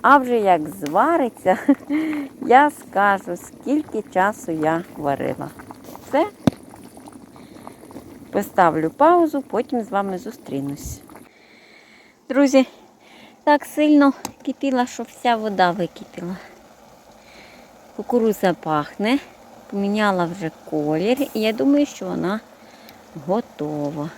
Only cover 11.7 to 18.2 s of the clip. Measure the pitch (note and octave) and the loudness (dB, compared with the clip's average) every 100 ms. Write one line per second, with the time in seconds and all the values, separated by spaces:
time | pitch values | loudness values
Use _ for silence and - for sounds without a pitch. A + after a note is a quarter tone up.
11.7 | - _ - - _ - B3+ C#4 C4+ B3+ | -20 _ -20 -20 _ -4 2 4 4 2
12.7 | - - _ - - - - - D4 - | -6 -20 _ -20 -20 -20 -4 2 2 0
13.7 | - D4+ D4 C#4 - - - - - C#4 | 0 4 6 6 2 -14 -10 -10 -4 -2
14.7 | B3+ B3 - A#3 - B3 A3+ A3 F#3+ F3+ | 0 -2 -6 -14 -4 -2 0 -2 2 2
15.7 | F#3 E3+ - - - F3 F#3 - - - | 2 -6 -8 -18 -12 -12 -12 -16 -20 -20
16.7 | - - - - - - - - - - | -20 -20 -20 -20 -20 -20 -20 -20 -20 -20
17.7 | - - - G3+ A#3+ | -20 -18 -14 -2 0